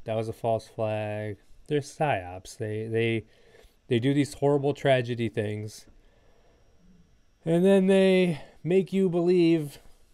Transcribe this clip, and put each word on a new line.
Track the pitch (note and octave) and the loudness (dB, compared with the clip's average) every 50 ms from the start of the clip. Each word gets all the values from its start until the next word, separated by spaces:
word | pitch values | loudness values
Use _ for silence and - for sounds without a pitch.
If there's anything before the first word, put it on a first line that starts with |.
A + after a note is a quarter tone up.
| - | -8
that | A#2 A2 | -6 -4
was | A2+ A2 A2+ | -4 -4 -6
a | A2 | -8
false | - - A#2 A2+ A2 - - | -6 -2 -2 -2 -2 -4 -10
flag. | - - A2 G#2+ G#2+ G#2+ G#2+ G#2 G#2 G#2 G#2+ G#2+ G2+ - _ _ - - - - | -8 -6 -4 -4 -4 -4 -6 -6 -6 -6 -8 -8 -10 -12 _ _ -20 -20 -10 -6
They're | D3 D3 | -4 -4
psyops. | C3+ - - - D#3+ C#3+ A#2+ F#2+ F2+ F2 F2+ F#2 - - - - | -4 -6 -6 -4 -2 -2 -2 -4 -4 -10 -14 -16 -18 -20 -12 -10
They, | A2+ G#2+ G#2+ G#2+ A2 | -8 -8 -6 -8 -6
they, | A2+ A2+ A2+ A#2 A#2 A2+ A2+ - _ _ _ _ _ _ - - _ _ _ _ _ | -4 -2 0 0 0 0 -2 -4 _ _ _ _ _ _ -20 -20 _ _ _ _ _
they | B2 A#2 | -2 0
do | A#2 C#3 | 2 2
these | C#3 D3 C#3 - - | 2 2 0 -2 -4
horrible | - C#3 C#3+ C#3+ C#3+ C3+ C#3+ C3+ | -2 0 0 0 2 0 -2 -4
tragedy | - - C#3 C3 B2+ A#2+ A#2 B2 A#2 A#2 A2 | 0 0 2 2 2 0 -4 -4 -4 -4 -4
things. | - A#2 G#2 G#2 G#2 G#2+ G#2+ A2 - - - - _ - _ _ _ _ _ _ _ _ _ _ _ _ _ _ _ _ _ - - - - _ _ _ _ _ _ _ _ | -4 -4 -6 -4 -6 -8 -10 -12 -14 -18 -20 -20 _ -20 _ _ _ _ _ _ _ _ _ _ _ _ _ _ _ _ _ -20 -20 -20 -20 _ _ _ _ _ _ _ _
And | E3 E3 E3+ F3+ | -2 0 2 4
then | G3 G3 G3 F#3+ | 4 4 4 4
they | F#3+ G3 F#3+ F#3+ F#3+ F#3+ F#3 F#3 F3 D#3+ C3+ - - _ - | 4 4 4 4 4 4 4 2 0 -2 -4 -8 -18 _ -10
make | - D3+ F3+ G3 F#3 - | -4 0 0 0 0 0
you | F#3 F#3+ F#3+ F#3 | 0 0 0 2
believe | E3 F3 E3+ F3 F#3 F3+ E3+ E3 E3 E3 D3+ C#3+ - - - - - _ - _ | 0 0 2 2 4 4 4 4 4 2 0 -6 -12 -16 -20 -20 -20 _ -20 _